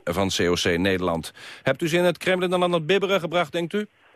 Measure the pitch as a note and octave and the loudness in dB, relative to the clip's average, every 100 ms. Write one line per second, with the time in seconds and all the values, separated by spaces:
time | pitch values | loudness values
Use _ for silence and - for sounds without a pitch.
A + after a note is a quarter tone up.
0 | - F2 G2 F2+ F2 F2 G2 E2+ G2 F#2 | -6 -2 -2 0 0 2 0 0 2 0
1 | F2+ E2 - - - - - C3+ E3+ F3 | 0 -2 -6 -14 -20 -8 -4 -2 0 2
2 | F3+ D#3 F3+ F#3 F3+ F3+ F3+ F3 D#3 G3 | 2 0 0 0 0 2 2 0 2 0
3 | F#3 G3 E3 E3+ D#3 E3+ E3+ G3+ G#3 _ | 2 0 0 -2 0 -2 -2 -4 -6 _
4 | _ | _